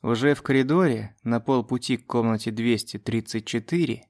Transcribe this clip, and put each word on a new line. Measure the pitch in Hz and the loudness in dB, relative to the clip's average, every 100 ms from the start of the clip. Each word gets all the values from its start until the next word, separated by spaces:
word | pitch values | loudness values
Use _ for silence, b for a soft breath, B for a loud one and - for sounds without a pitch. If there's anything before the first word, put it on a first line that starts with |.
Уже | - 117 139 | 0 2 2
в | 143 | 2
коридоре, | - 135 131 165 180 113 107 - | 2 2 4 4 2 0 -6 -10
на | 117 117 | -2 -2
полпути | 113 131 120 123 - 123 | 2 0 0 -4 -2 -4
к | _ | _
комнате | 123 113 110 117 | 0 2 0 -2
двести | 110 117 110 - 98 | -2 0 0 -2 -8
тридцать | - 113 110 113 107 | -2 -2 -2 -8 -4
четыре | 117 110 170 156 117 _ | -6 -2 -2 0 -2 _